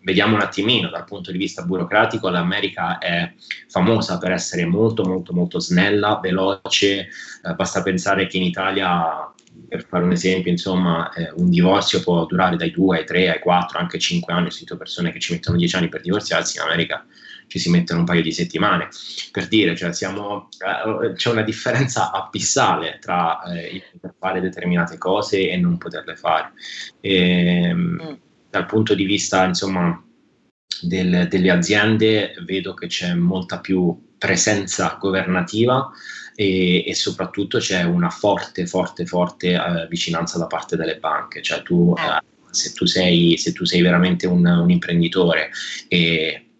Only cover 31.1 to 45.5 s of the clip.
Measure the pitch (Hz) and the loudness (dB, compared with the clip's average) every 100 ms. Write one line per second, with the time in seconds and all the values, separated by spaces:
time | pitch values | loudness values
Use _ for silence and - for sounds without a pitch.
31.1 | 90 87 95 92 87 85 104 107 110 110 | 2 2 4 4 4 2 2 4 4 4
32.1 | 107 98 - 85 95 92 90 90 - 90 | 4 0 -6 -6 -6 -6 -10 -8 -4 -2
33.1 | 87 87 92 87 90 - 95 87 82 _ | 2 2 0 -4 -8 -2 2 2 0 _
34.1 | _ - 90 - 101 95 - 87 - 98 | _ 0 2 2 2 -2 -4 -4 -2 -2
35.1 | 95 90 92 87 107 120 127 131 - - | 0 0 -2 0 2 4 2 0 -10 -16
36.1 | - - - 101 92 90 90 - - - | -16 -16 -2 0 2 4 2 2 -4 -4
37.1 | 87 87 - 101 117 - 92 87 87 87 | -4 -6 -4 -2 -2 -2 0 0 2 0
38.1 | - 104 95 - - 87 92 87 - 87 | 0 0 0 -2 -8 -4 -2 -4 -4 -4
39.1 | 87 90 - 90 90 82 85 82 85 - | 0 0 -2 0 0 0 -4 -4 -6 -4
40.1 | 82 82 87 82 80 - 80 80 78 80 | -2 -4 -4 -4 -6 -4 -4 -4 -4 -4
41.1 | 73 - - - - - 175 - 165 156 | -4 -6 -8 -6 -6 0 4 4 2 0
42.1 | 147 - _ _ - - - 90 92 90 | -2 -4 _ _ -6 -6 -2 -2 2 4
43.1 | 85 85 82 - 87 87 90 87 87 92 | 4 4 2 0 -4 -2 2 4 4 4
44.1 | 87 92 90 87 87 85 87 87 85 82 | 2 2 4 4 6 4 4 2 2 2
45.1 | 92 87 80 76 | 2 2 2 -2